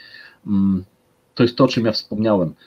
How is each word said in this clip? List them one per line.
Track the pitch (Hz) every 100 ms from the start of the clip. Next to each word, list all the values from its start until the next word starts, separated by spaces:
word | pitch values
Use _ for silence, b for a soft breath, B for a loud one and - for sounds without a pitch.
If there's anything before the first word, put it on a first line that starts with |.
| B B B B -
Mm, | 98 98 92 92 _ _ _ _ -
to |
jest | 120 -
to, |
o | 127
czym | - 113
ja |
wspomniałem. | - - 104 110 101 78 -